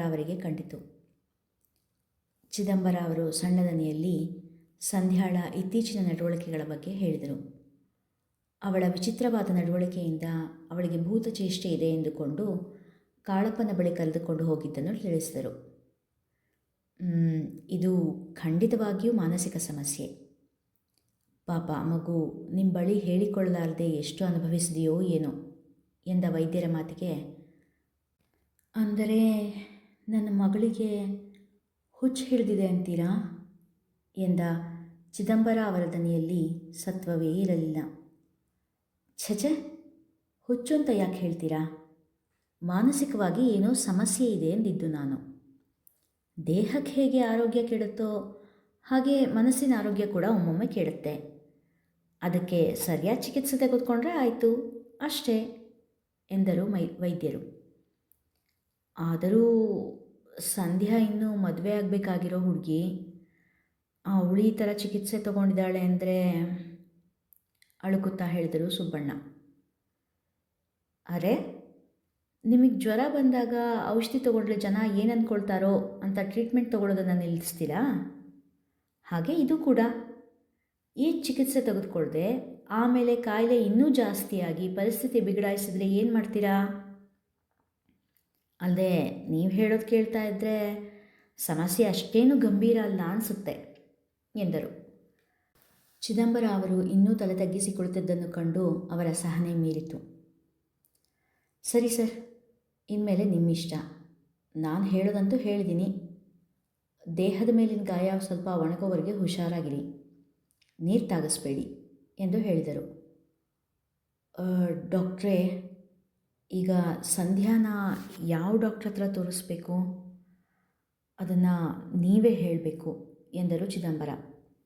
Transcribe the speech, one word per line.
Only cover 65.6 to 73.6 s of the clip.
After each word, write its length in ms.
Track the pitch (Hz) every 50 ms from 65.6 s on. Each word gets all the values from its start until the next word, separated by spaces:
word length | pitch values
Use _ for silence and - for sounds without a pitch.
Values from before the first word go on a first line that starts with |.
| 185 185 185 180
ಅಂದ್ರೆ," 500 | 180 180 180 180 185 185 185 185 180 180 170 165 175 175 - - - - - - - _ _ _ _ _ _ _ _ _ _ _ _ _ _ _ _ _ _ _
ಅಳುಕುತ್ತಾ 440 | - 190 190 190 190 190 190 185 180
ಹೇಳಿದರು 440 | 170 170 175 165 160 - 156 170 175
ಸುಬ್ಬಣ್ಣ. 400 | - - 180 160 160 151 143 139 - 143 - - - - _ _ _ _ _ _ _ _ _ _ _ _ _ _ _ _ _ _ _ _ _ _ _ _ _ _ _ _ _ _ _ _ _ -
"ಅರೆ, 480 | 175 175 165 208 - - - - - - - - - _ _ _ _ _ _ _ _ _ _ _ _ _ -
ನಿಮಗೆ 260 | 220 240 247 254 254
ಜ್ವರ 300 | 220 190 - 220 214 233 277 294
ಬಂದಾಗ 460 | 294 285 269 254 247 247 240 226 240 240